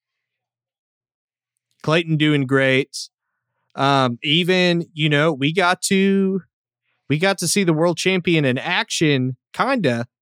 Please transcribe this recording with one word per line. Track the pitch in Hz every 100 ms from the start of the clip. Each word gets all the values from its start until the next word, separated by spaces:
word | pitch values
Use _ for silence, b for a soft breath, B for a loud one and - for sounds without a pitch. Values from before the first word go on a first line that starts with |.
| _ _ _ _ _ _ _ _ _ _ _ _ _ _ _ _ _ _
Clayton | - 165 165 156
doing | 151 147 131
great. | 135 135 131 - - - _ _ _ _ _ _
Um, | 139 139 139 127 120
even, | 156 160 180 185 180 170 165
you | 151 156
know, | 143 160
we | 135 143
got | 180 175 180
to, | - 190 196 196 190 190 - _ _ _ _ _ -
we | 151
got | 196 196
to | 170
see | 208
the | 175
world | 156 175 160
champion | 185 190 175 160
in | 135 127
action, | 135 190 226 - 156 135 131 127 _
kinda. | - 226 269 143 117 117 _